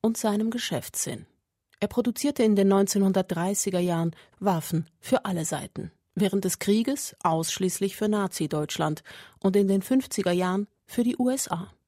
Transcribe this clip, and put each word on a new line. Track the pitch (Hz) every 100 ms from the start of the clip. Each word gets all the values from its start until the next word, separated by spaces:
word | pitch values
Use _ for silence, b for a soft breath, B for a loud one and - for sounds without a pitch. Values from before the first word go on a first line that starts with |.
und | 220 226
seinem | 220 208 220
Geschäftssinn. | 233 - 143 - - - - - _ _ _ _ _
Er | 202
produzierte | - 240 226 285 277
in | 220 202
den | 196
neunzehnhundertdreißiger | 196 196 202 196 190 185 170 180 202 - 180
Jahren | 180 165 165 B B B
Waffen | 196 170 - 160 - _
für | - 254 -
alle | 175
Seiten. | 160 175 - - 151 _ _
Während | - 196 196
des | 185 -
Krieges | - 214 233 285 - -
ausschließlich | 175 160 165 - 185 - 196 -
für | 214
Nazi-Deutschland | 208 190 - 151 156 151 - 156 156 B B B B
und | 196
in | 196 196
den | 196
fünfziger | - 262 - - 185
Jahren | 175 180 185 208 _ _
für | -
die | 240 -
U | 254
S | 269 -
A. | 170 180 _